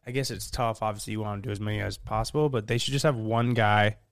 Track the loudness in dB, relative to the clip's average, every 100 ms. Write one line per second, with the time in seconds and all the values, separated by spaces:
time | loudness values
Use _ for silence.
0 | -4 -4 -4 -6 -8 -2 -2 0 -4 -4
1 | -6 -4 -4 -4 -6 -4 -2 -2 -4 -6
2 | -4 -2 -2 0 0 0 0 -2 0 2
3 | 2 2 0 2 2 4 6 6 4 2
4 | _